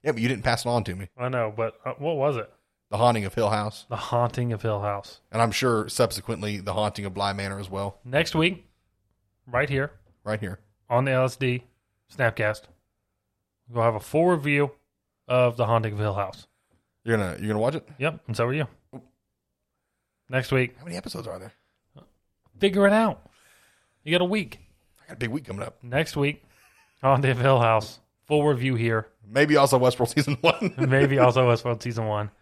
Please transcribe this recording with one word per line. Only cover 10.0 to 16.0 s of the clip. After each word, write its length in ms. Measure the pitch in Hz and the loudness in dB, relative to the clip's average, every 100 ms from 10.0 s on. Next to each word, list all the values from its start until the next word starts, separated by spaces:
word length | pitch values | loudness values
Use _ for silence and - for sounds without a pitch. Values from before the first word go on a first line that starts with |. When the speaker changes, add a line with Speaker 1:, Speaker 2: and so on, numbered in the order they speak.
| _ _ | _ _
Speaker 1:
Right 160 | 104 107 | -8 -6
here. 200 | 104 90 _ _ _ | -6 -10 _ _ _
Speaker 2:
On 160 | 120 135 | 0 2
the 60 | |
L 140 | 131 131 | 2 0
S 100 | - | 0
D 260 | 131 123 _ _ _ _ _ - | -2 -2 _ _ _ _ _ -2
Snapcast. 460 | 120 110 107 104 - _ _ _ _ _ _ _ _ _ _ | -2 0 -2 -2 -12 _ _ _ _ _ _ _ _ _ _
We'll 140 | 120 | 0
have 120 | 117 107 | 0 0
a 40 | |
full 260 | - 156 170 | -2 0 2
review 440 | 170 143 143 143 - _ _ _ _ - | 2 0 0 0 -4 _ _ _ _ -2
of 280 | 127 123 117 | 2 2 2
The 80 | 113 | 2
Haunting 280 | 117 110 | 2 0
of 60 | |
Hill 140 | 104 | -2